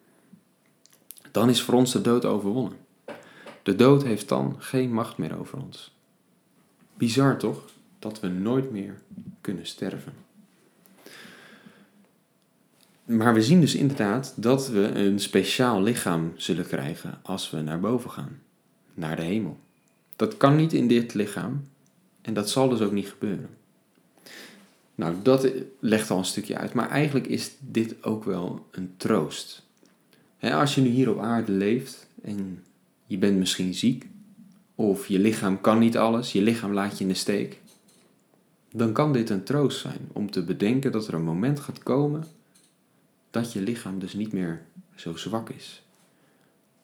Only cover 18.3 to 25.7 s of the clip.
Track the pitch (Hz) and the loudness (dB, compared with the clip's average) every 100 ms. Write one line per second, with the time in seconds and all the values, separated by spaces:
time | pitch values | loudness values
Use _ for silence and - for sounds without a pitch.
18.3 | - _ _ _ _ _ - 80 82 82 | -14 _ _ _ _ _ -10 -6 -4 -2
19.3 | 107 92 - _ _ _ _ _ - 110 | -2 -4 -8 _ _ _ _ _ -4 -4
20.3 | 107 139 147 160 156 120 120 117 101 104 | 4 6 6 4 2 4 4 2 -2 -4
21.3 | - 87 139 139 _ _ _ _ _ - | -4 -6 -6 -8 _ _ _ _ _ -6
22.3 | 107 107 - 131 117 104 101 101 - 107 | -4 -2 2 2 2 0 0 -4 -6 -6
23.3 | 87 - - _ _ _ _ _ _ - | -6 -8 -16 _ _ _ _ _ _ -20
24.3 | - - - - _ _ - 85 87 110 | -20 -20 -20 -20 _ _ -6 -4 0 4
25.3 | 135 135 - - | 6 4 0 -8